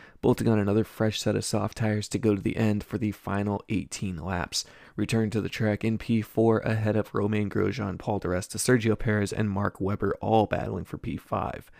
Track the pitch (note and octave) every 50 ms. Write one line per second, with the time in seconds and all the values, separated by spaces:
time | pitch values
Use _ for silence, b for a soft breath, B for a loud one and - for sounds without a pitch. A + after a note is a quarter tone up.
0 | B B B B B A#2+ A#2+ - A2 A2+ A2 G#2+ G2+ G2+ G2+ A2 G#2 - - -
1 | A2 G#2+ - - - A2 G#2 G#2 G2+ - - G#2 G#2 G#2 - - A2 G#2+ G#2 G#2
2 | G#2 - - G2 - G#2+ G#2 G2 - - - - A2+ G#2+ G#2 G#2 - - A2 G#2
3 | A#2 G#2 G2 - - G2 G2 G2+ G2+ G#2 G2+ - - - A2 F2+ - - - -
4 | - F#2+ F2+ D#2 D#2+ F#2 F#2 F2 D2+ - - - - B B B B B B B
5 | G#2 - A#2 A2+ A2 G#2 A2 G#2+ F#2 F#2+ - - A2 G#2+ G#2 G2+ - A2+ A2 G#2
6 | - - A#2 A2 G#2 - - A2 A2+ A2+ A2 G#2+ - - A2 A2 G#2+ G#2+ G#2+ G#2+
7 | G2+ - - G#2 G2+ G#2 G#2+ G#2 G#2 G2 - G#2+ G2 G2 G2 A2 G#2 G2 F2+ E2
8 | - A#2 G#2 G2 - F2+ F2+ F2+ - - - G#2+ - - C3 A#2+ G#2+ A2+ G#2+ -
9 | - A2 G#2+ G#2 G2+ F#2+ - - A2 G#2 G2 G2 G2+ - - - F#2+ G2 G2+ -
10 | G2+ G2 - - - G#2 A2+ A2 G#2 - F#2 - - G#2+ G#2 F#2 - - - -
11 | - - - - - - - F#2+ - - - - - - -